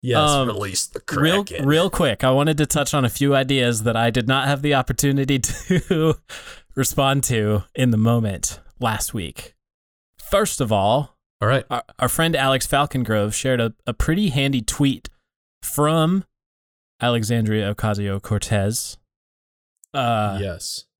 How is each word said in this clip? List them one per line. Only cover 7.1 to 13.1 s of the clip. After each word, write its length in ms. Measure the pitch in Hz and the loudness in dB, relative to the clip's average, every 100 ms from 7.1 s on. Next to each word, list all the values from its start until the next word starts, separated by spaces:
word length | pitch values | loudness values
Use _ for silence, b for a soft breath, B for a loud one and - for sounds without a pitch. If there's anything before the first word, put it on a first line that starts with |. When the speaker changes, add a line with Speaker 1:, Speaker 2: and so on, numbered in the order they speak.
| 139 | 2
Speaker 2:
to 380 | - 120 104 107 - - | 0 0 2 0 -2 0
in 160 | 127 | 2
the 40 | 110 | 4
moment 640 | 113 120 110 95 - - - - | 4 2 0 0 0 -2 -18 -4
last 340 | 120 107 - | -2 -2 -4
week. 400 | 117 82 - - _ _ _ _ _ _ _ | -6 -8 -10 -20 _ _ _ _ _ _ _
First 420 | - - 214 - | -2 0 0 -2
of 120 | 123 | 0
all, 440 | 107 98 127 143 _ _ _ | 2 4 2 0 _ _ _
Speaker 1:
All 60 | 107 | 0
right. 180 | 135 - | 0 -2
Speaker 2:
our, 140 | 123 - - | -6 -8 -4
our 80 | 123 | -2
friend 260 | - 165 | 0 0
Alex 320 | 160 135 135 - | 0 0 0 0
Falcongrove 680 | 139 147 135 113 | 0 0 -2 0